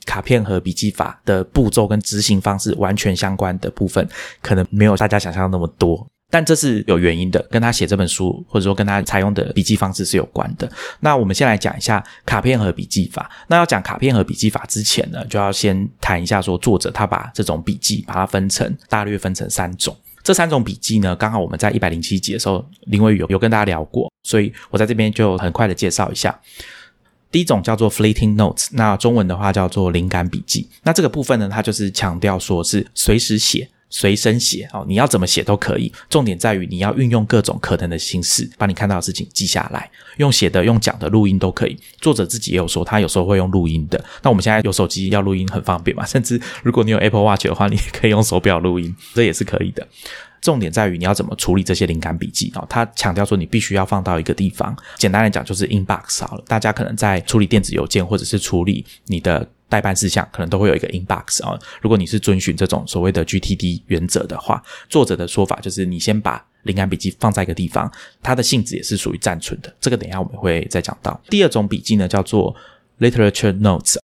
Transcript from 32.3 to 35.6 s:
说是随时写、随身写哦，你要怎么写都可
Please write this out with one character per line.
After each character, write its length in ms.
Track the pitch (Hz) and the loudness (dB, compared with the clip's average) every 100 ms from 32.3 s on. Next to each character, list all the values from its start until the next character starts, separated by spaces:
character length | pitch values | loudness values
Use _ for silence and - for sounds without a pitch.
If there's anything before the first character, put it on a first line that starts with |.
| 92 | 0
说 280 | - 90 | 0 -2
是 200 | 85 101 - | 0 -2 -2
随 220 | - - 113 | -2 2 2
时 180 | - 107 | 2 0
写、 300 | - - 131 _ _ | 0 -2 -4 _ _
随 260 | - 101 104 | 0 2 2
身 220 | 113 117 | 2 2
写 300 | - - - | 0 -4 -6
哦， 120 | 104 - | -8 -2
你 60 | |
要 120 | 98 147 | 2 2
怎 140 | 110 | 2
么 60 | 90 | 0
写 160 | - | 0
都 140 | - | 0
可 200 | 101 | 0